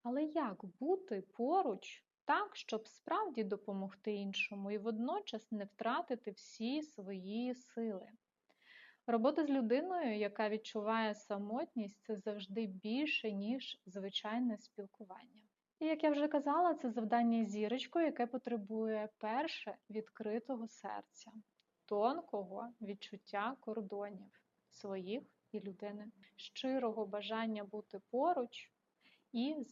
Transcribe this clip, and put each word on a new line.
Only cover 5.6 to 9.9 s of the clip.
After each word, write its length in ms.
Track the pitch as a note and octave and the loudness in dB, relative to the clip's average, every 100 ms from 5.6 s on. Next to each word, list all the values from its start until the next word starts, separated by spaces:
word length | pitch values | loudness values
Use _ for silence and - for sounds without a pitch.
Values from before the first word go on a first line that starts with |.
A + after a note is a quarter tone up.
| G3 | -6
втратити 680 | - A3+ C#4 F4 A#3 - | -4 0 0 0 -4 -4
всі 520 | G3+ - - A3+ D4 | -10 -14 -4 -2 0
свої 720 | D4+ - F#3+ G3 F#3 G#3+ B3 B3 | -4 -8 -8 -8 -4 -2 -2 -4
сили? 520 | - - A3+ F#3+ G#3 A3 _ _ _ _ - - - - - | -8 -4 -2 -4 -8 -18 _ _ _ _ -20 -20 -20 -8 2
Робота 380 | A#3 B3 D4 D4 | 6 6 6 4
з 40 | |
людиною, 680 | C4+ A3 B3+ F4+ | 4 6 4 4